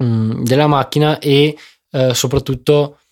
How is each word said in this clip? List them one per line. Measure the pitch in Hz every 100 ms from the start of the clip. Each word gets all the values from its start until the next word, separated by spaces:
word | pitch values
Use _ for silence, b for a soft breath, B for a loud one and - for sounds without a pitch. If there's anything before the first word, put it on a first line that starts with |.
mm, | 123 113 110 113
della | 120 135 151
macchina | 139 131 147 151 151
e, | 143 139 151 151 B B _
eh, | 135 127
soprattutto, | 117 127 135 - 127 - 147 143 - _